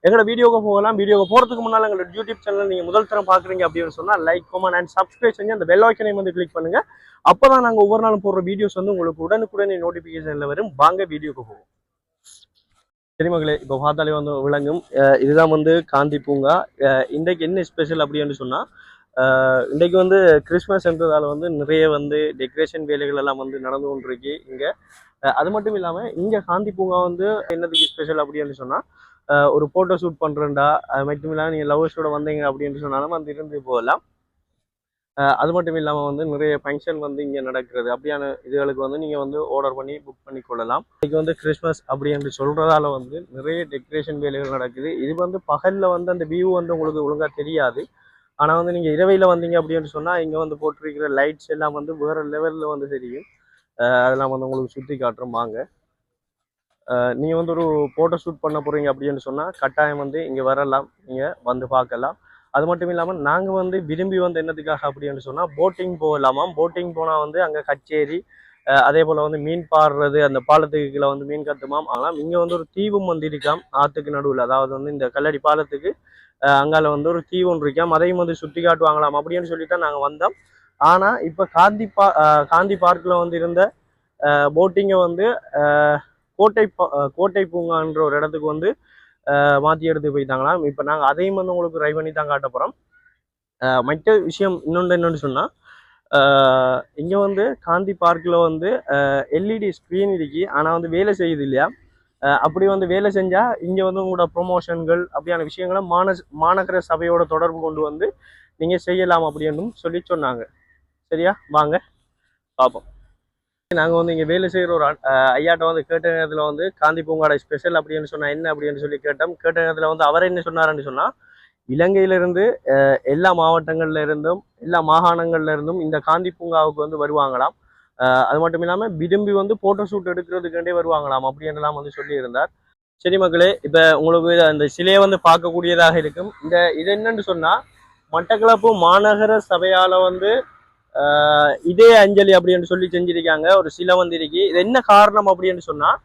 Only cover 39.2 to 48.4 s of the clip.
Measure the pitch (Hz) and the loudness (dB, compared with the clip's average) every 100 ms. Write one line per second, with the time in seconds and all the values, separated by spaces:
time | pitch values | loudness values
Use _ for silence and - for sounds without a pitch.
39.2 | 139 147 151 135 139 131 135 147 143 131 | -6 -8 -6 -4 -4 -6 -12 -14 -18 -20
40.2 | - 131 123 120 113 135 - _ 147 156 | -18 -20 -12 -10 -4 -6 -6 _ -4 -2
41.2 | 160 165 156 147 165 156 - 135 143 147 | -4 -4 -4 -4 -4 -6 -8 -6 -4 -4
42.2 | 143 - 139 151 160 156 147 135 127 151 | -6 -4 -4 0 2 2 2 -4 -10 -16
43.2 | 180 127 143 165 156 139 123 156 147 147 | -16 -12 -8 -6 -8 -12 _ -8 -8 -6
44.2 | 143 135 139 135 127 127 147 131 135 160 | -6 -6 -6 -6 -8 -8 -8 -6 -6 -4
45.2 | 180 185 - 147 185 196 185 175 175 180 | -6 -6 -4 -2 0 0 0 0 -2 -4
46.2 | 156 170 185 180 170 165 156 156 143 151 | -4 -2 0 0 0 -2 -2 -2 -4 -2
47.2 | 151 147 147 160 131 117 - _ _ _ | -4 -6 -4 0 0 -2 -12 _ _ _
48.2 | _ - | _ -2